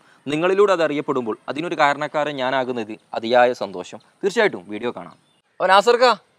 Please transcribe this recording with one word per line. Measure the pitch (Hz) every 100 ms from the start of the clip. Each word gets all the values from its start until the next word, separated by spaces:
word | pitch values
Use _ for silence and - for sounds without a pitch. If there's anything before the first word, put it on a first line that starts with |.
| _ _ 131
നിങ്ങളിലൂടെ | 151 175 190 202
അത് | 180
അറിയപ്പെടുമ്പോൾ, | 156 147 147 131 117 104 -
അതിനൊരു | 131 170 156
കാരണക്കാരൻ | 147 143 151 156 147 143
ഞാനാകുന്നത് | 127 135 127 123 107 107 _
അതിയായ | 117 113 123 123
സന്തോഷം. | 123 101 92 90 110
തീർച്ചയായിട്ടും | _ _ 196 208 175 113 87
വീഡിയോ | 104 120 101
കാണാം. | 82 - _ _ _
അപ്പൊ | - 180
നാസർക്ക, | 196 202 233 247 214 _